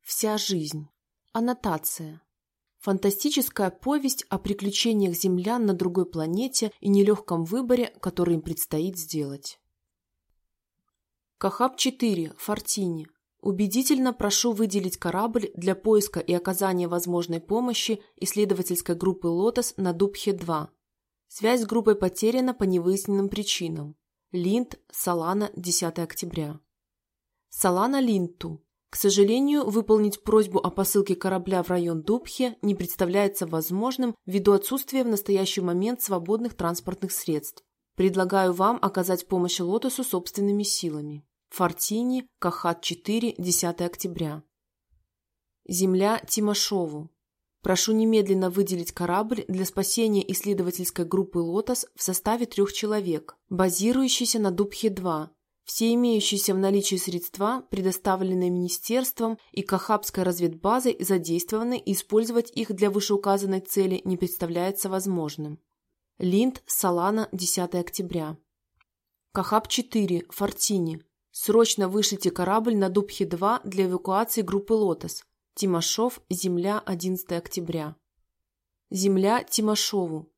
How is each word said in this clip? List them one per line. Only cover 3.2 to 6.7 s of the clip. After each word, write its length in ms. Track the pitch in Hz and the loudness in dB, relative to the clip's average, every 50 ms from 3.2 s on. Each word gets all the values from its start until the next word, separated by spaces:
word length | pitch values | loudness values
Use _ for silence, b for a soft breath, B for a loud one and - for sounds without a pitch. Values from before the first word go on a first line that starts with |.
| - 294 294 277 247 - - - 196 185 | -2 0 0 0 -2 -2 -2 -2 -2 -2
повесть 540 | - - - 262 294 302 277 262 - - - _ | -2 -4 -4 -2 0 0 0 -2 -4 -4 -4 _
о 100 | 196 190 | -6 -4
приключениях 760 | - 190 202 202 196 202 196 - - 233 220 208 196 180 170 | -2 -4 -4 -2 -4 -4 -2 0 0 2 2 2 2 0 0
землян 520 | 170 - 190 180 180 180 214 240 247 226 | 0 0 0 0 0 0 -2 0 2 2
на 80 | 202 190 | 2 2
другой 320 | 175 185 180 175 190 180 | 2 0 0 0 0 -2
планете 680 | 175 - 160 156 160 175 202 254 262 - - 226 208 | 0 -2 -4 -4 -2 -2 -2 -2 -2 -2 -2 -4 -4